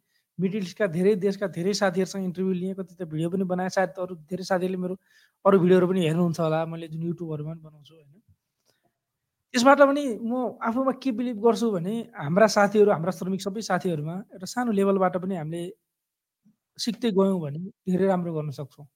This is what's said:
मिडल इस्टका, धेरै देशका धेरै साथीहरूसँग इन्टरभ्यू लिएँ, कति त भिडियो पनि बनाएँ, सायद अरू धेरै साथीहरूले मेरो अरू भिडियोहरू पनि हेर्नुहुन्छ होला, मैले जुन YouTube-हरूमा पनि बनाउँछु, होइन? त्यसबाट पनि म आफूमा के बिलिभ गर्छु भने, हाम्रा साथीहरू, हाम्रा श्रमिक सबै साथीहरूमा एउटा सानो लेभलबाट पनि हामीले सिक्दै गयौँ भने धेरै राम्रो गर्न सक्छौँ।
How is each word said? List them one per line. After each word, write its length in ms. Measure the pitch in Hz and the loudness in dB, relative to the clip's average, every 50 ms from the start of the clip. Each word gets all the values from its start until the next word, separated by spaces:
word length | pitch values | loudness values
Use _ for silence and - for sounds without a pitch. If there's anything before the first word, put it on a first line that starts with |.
| _ _ _ _ _ _ _ - | _ _ _ _ _ _ _ -4
मिडल 180 | 180 190 185 220 | -2 -2 -2 -2
इस्टका, 280 | 190 175 - - 214 | -6 -6 -4 -2 -2
धेरै 280 | 185 156 175 185 202 220 | -2 0 2 2 2 2
देशका 320 | 185 190 202 190 196 208 | 2 2 -2 -2 -2 -4
धेरै 280 | 180 143 165 175 196 208 | -6 -4 -2 -2 -2 0
साथीहरूसँग 500 | 202 202 190 170 190 185 185 - 196 190 | 0 0 0 0 0 -2 -2 -4 -6 -6
इन्टरभ्यू 280 | 185 160 185 190 190 | -6 -4 -2 -2 -2
लिएँ, 220 | 190 175 180 190 190 | -2 -2 -4 -6 -6
कति 200 | 190 185 180 180 | -8 -10 -12 -12
त 80 | - | -12
भिडियो 280 | 180 156 156 151 165 170 | -10 -6 -4 -2 -2 -2
पनि 140 | 180 190 196 | 0 -2 -2
बनाएँ, 240 | 175 185 180 185 185 | -2 -2 -2 -2 -2
सायद 220 | - 196 185 185 | 0 0 0 0
अरू 240 | 185 190 180 180 185 | -2 -6 -8 -8 -10
धेरै 300 | 160 151 - 185 185 185 | -12 -12 -10 -8 -6 -4
साथीहरूले 320 | - 190 180 180 185 190 | -2 -2 0 0 -2 -4
मेरो 220 | 185 180 180 190 - _ _ _ _ _ _ _ _ - | -4 -4 -6 -6 -8 _ _ _ _ _ _ _ _ 2
अरू 120 | 196 196 196 | 4 6 6
भिडियोहरू 300 | 170 180 185 185 185 175 | 6 6 6 6 6 4
पनि 120 | 190 190 | 2 2
हेर्नुहुन्छ 400 | 175 151 160 175 180 170 156 - | 2 2 2 2 2 0 0 0
होला, 260 | 165 160 156 160 165 | 0 0 0 0 -2
मैले 220 | 165 165 165 165 160 | -4 -8 -10 -12 -10
जुन 140 | 160 160 | -8 -6
YouTube-हरूमा 500 | 165 170 165 170 175 160 156 147 147 156 | -6 -6 -6 -6 -8 -8 -8 -8 -8 -10
पनि 80 | 165 165 | -12 -14
बनाउँछु, 340 | 156 156 156 151 139 127 156 | -16 -20 -20 -20 -20 -20 -20
होइन? 280 | - 151 139 147 208 _ _ _ _ _ _ _ _ _ _ _ _ _ _ _ _ _ _ _ _ _ _ _ _ _ _ | -20 _ _ _ _ _ _ _ _ _ _ _ _ _ _ _ _ _ _ _ _ _ _ _ _ _ _ _ _ _ _
त्यसबाट 280 | - 247 233 277 277 277 | 0 4 6 8 8 8
पनि 380 | 294 277 277 294 285 262 214 196 | 8 6 6 2 -2 -4 -4 -4
म 360 | 233 220 240 254 247 202 - - | -4 -4 -4 -2 -4 -4 -6 -4
आफूमा 300 | - 233 220 262 262 262 | -4 -4 -2 0 0 -2
के 200 | 254 - - 269 | -2 -2 -4 -4
बिलिभ 240 | 220 214 247 247 247 | -4 -2 -4 -6 -2
गर्छु 340 | 196 214 233 220 190 233 226 | 0 2 2 2 2 0 0
भने, 400 | 202 175 165 190 226 233 220 - - | 0 -2 -4 -4 -6 -6 -8 -10 -12
हाम्रा 300 | - - 143 170 196 226 | -10 -4 0 4 4 4
साथीहरू, 440 | 208 - 208 202 202 208 214 208 208 | 4 6 4 4 4 6 6 6 6
हाम्रा 200 | 202 156 160 185 | 4 2 0 -4
श्रमिक 320 | 180 - 190 185 190 185 | -4 -4 -4 -4 -4 -4
सबै 180 | - 202 190 226 | -6 -6 -8 -8
साथीहरूमा 520 | 202 - 190 175 - 185 165 147 147 156 | -4 -2 -2 -2 0 -2 -2 -4 -4 -6
एउटा 320 | 175 190 226 _ - 190 185 | -8 -10 -12 _ -16 -16 -14
सानो 280 | - - 247 247 240 | -8 -6 -4 -2 0
लेभलबाट 440 | 208 196 196 196 196 190 185 180 180 | 2 2 2 2 4 4 2 2 0
पनि 200 | 180 180 190 196 | -2 -4 -4 -6
हामीले 360 | 170 151 156 165 170 170 180 - _ _ _ _ _ _ _ _ _ _ _ _ _ _ _ _ _ _ _ _ - | -6 -6 -6 -8 -8 -8 -10 -12 _ _ _ _ _ _ _ _ _ _ _ _ _ _ _ _ _ _ _ _ -8
सिक्दै 320 | - 240 196 - - 233 | -6 -6 -4 -2 -2 0
गयौँ 300 | 185 190 196 196 190 180 | 2 2 2 2 2 -2
भने 180 | 156 143 143 165 | -4 -6 -8 -8
धेरै 480 | 185 202 - _ - 190 180 175 190 | -10 -12 -14 _ -4 -2 0 2 2
राम्रो 280 | 190 190 180 175 175 165 | 2 2 0 -2 -4 -4
गर्न 160 | 156 151 151 | -6 -6 -6
सक्छौँ। 360 | 135 - 147 - _ - 147 - _ | -8 -10 -12 -16 _ -20 -20 -20 _